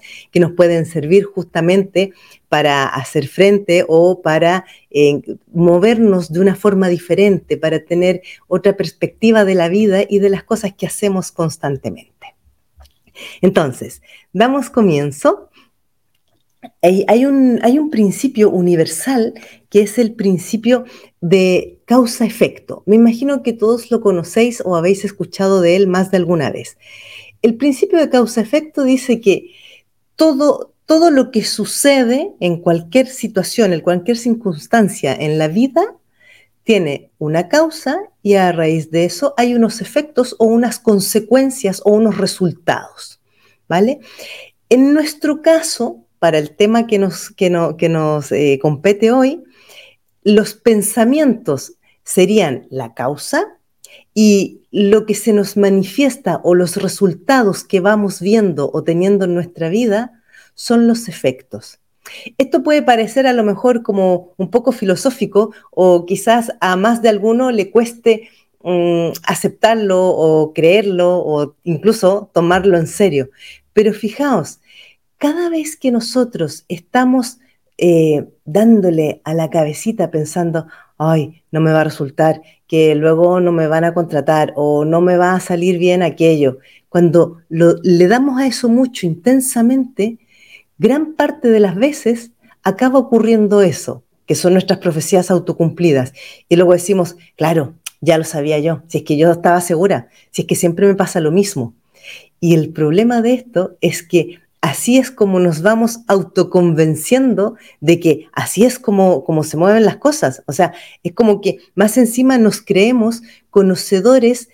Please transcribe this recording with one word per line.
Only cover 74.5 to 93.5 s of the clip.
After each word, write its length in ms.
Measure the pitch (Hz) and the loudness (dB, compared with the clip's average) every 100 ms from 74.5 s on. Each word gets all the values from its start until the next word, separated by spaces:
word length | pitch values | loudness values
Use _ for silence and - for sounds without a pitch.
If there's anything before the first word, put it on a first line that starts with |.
| - _ - - _ _ _ | -14 _ -20 -20 _ _ _
cada 320 | 285 330 349 | -2 -2 -2
vez 280 | 330 302 - | -4 -6 -6
que 140 | 262 | -2
nosotros 720 | 233 233 254 240 160 156 - - | -2 -2 -2 -4 -4 -8 -8 -14
estamos, 720 | 175 _ 247 254 262 240 - _ _ _ - | -14 _ 0 0 0 -4 -12 _ _ _ -2
eh, 500 | 175 165 160 147 135 _ - | 2 4 2 0 -4 _ -4
dándole 760 | 175 226 220 180 160 151 - | 2 4 4 2 0 -2 -6
a 100 | 151 | -6
la 160 | 165 160 | -4 -2
cabecita 640 | 170 151 147 226 226 165 | -2 -2 -4 -8 -4 -4
pensando, 560 | 160 151 180 170 160 160 - _ _ | -4 -4 -4 -4 -4 -8 -20 _ _
"Ay, 440 | 156 160 139 - _ | 0 0 -2 -12 _
no 80 | 156 | -2
me 120 | 160 | 2
va 80 | 156 | 2
a 40 | 156 | 0
resultar, 560 | - 139 - 156 160 - _ _ | -4 -8 0 0 0 -10 _ _
que 280 | 160 156 151 | 2 2 2
luego 440 | 160 160 175 180 | 2 2 2 2
no 120 | 175 | 0
me 160 | 165 160 | 0 0
van 160 | 160 | 0
a 100 | 170 | 0
contratar 600 | 170 165 151 135 156 151 - | -2 -4 -2 0 0 0 -2
o 300 | 147 147 151 | -2 0 0
no 160 | 165 | 0
me 160 | 180 175 | 2 2
va 160 | 180 | 2
a 60 | 185 | 0
salir 380 | - 175 180 175 | -4 -2 -2 0
bien 260 | 180 180 | 0 0
aquello", 560 | 170 - 165 156 135 127 _ _ _ | -2 2 2 2 0 -2 _ _ _
cuando 500 | 175 175 165 170 - _ | 0 4 4 2 -4 _
lo, 260 | 160 170 170 | 2 2 2
le 240 | 185 170 180 | 0 2 4
damos 320 | 240 277 254 | 2 0 0
a 80 | 269 | -2
eso 220 | - 240 | -2 0
mucho 360 | 240 254 - 175 | 0 0 -4 -6
intensamente, 1120 | 165 240 262 254 233 233 269 254 - 214 233 _ _ _ - _ - | -2 0 0 0 0 0 0 -2 -4 -6 -6 _ _ _ -20 _ -2
gran 360 | 214 285 311 | 0 2 -2
parte 360 | - 294 294 240 | -2 -4 0 2
de 100 | 220 | 4
las 160 | 202 180 | 2 2
veces 560 | 277 294 226 233 - _ _ _ | -2 0 -4 -4 -8 _ _ _
acaba 360 | 196 196 254 262 | -6 -2 2 2
ocurriendo 600 | 254 226 220 226 208 | 2 0 2 2 4